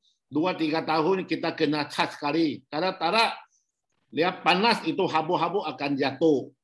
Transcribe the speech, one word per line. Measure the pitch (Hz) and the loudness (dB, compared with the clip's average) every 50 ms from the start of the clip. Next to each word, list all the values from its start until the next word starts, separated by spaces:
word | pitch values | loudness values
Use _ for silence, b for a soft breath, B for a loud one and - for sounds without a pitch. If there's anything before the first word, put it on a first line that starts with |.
| _ _ _ _ _ | _ _ _ _ _
dua, | - 135 151 170 185 175 | -6 -2 0 0 0 0
tiga | 170 160 151 156 160 | -2 -2 -2 0 -2
tahun | - 160 156 165 151 180 190 190 180 - | 0 0 0 2 2 2 0 0 -2 -4
kita | 165 - 170 165 160 | -4 -4 -4 -4 -2
kena | - 156 143 151 151 143 | 0 0 0 0 0 -2
cat | - - - 165 - - | -4 -2 -2 -2 -2 -4
sekali. | - 147 143 147 165 165 147 113 - - _ 143 | -6 -4 -2 0 0 0 0 -2 -4 -8 _ -4
Kalau | 156 180 190 185 | -2 -2 -2 -2
tak | - 160 170 196 | -2 -2 0 2
ada, | 226 226 - - - - _ _ _ _ _ _ _ _ _ _ _ _ _ | 2 2 0 -2 -6 -14 _ _ _ _ _ _ _ _ _ _ _ _ _
dia | - 143 165 185 180 | -2 0 0 0 0
panas | - - 156 175 185 214 233 214 - - 165 | 0 2 2 4 4 4 2 2 2 -2 -4
itu | 143 196 185 | -2 0 0
habuk-habuk | 147 143 160 151 165 180 147 165 175 180 208 | 0 0 0 0 2 0 0 0 0 0 -2
akan | 180 156 - - 143 139 143 | -4 -4 -6 -6 -4 -2 -2
jatuh. | 131 143 131 135 - 165 160 147 123 - - - _ | 0 -2 -2 0 2 2 4 4 2 0 -4 -12 _